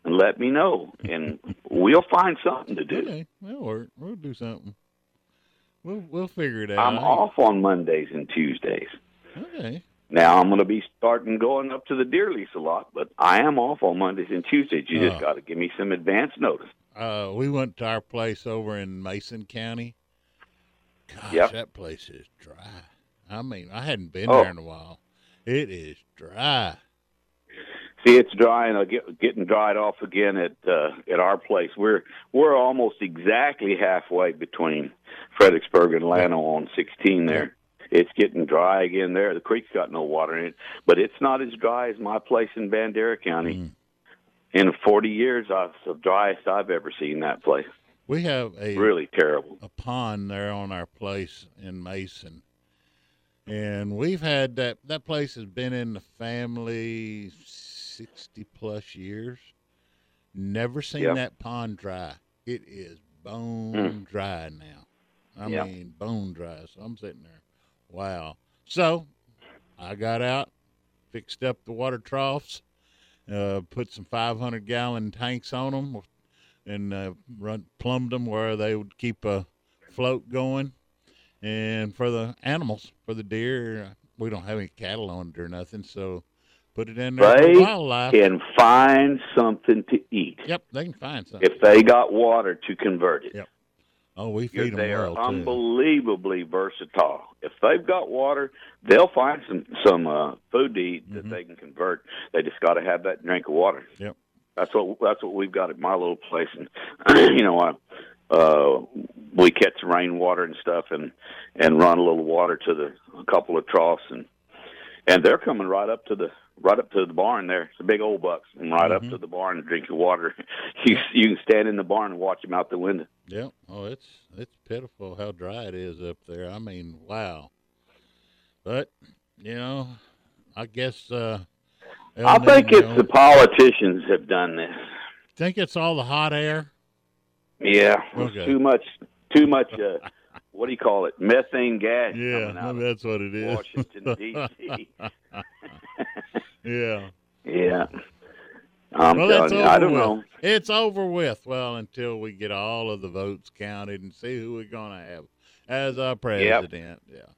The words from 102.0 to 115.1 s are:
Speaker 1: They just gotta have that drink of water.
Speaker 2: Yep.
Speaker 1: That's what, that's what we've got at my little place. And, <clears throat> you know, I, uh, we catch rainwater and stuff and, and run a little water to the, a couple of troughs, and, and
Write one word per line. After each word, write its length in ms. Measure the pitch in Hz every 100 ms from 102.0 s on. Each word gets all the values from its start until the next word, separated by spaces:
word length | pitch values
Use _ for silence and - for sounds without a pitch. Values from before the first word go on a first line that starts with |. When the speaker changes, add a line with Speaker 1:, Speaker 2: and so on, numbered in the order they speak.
| - - -
Speaker 1:
They 100 | 85
just 180 | 78 -
gotta 200 | 85 85
have 200 | 90 87
that 180 | 92 -
drink 240 | 85 90 78
of 40 |
water. 320 | 78 95 69 - -
Speaker 2:
Yep. 180 | 104 - _ _ _ -
Speaker 1:
That's 180 | 92
what, 240 | 113 92 -
that's 200 | 104 104
what 100 | 98
we've 180 | 98 98
got 200 | 95 90
at 80 | 80
my 140 | 90 92
little 200 | 87 87
place. 340 | - 82 85 -
And, 120 | - - - - -
<clears throat> 300 | - - 135
you 60 |
know, 160 | 101 87
I, 140 | 85 - _ - - _ -
uh, 520 | 82 80 76 71 67 - - - - - -
we 140 | 90
catch 300 | - 95 -
rainwater 600 | 90 87 87 87 90 87
and 120 | 85 76
stuff 240 | - 85 -
and, 200 | 80 78 _ - - - -
and 240 | 80 78
run 180 | 87 85
a 40 |
little 220 | 87 82
water 320 | 78 82 87 82
to 160 | - 80
the, 180 | 73 - _ 85
a 60 | -
couple 320 | 92 - 82
of 80 | -
troughs, 360 | 92 85 82 -
and, 140 | 62 57 _ _ - - - - -
and 160 | -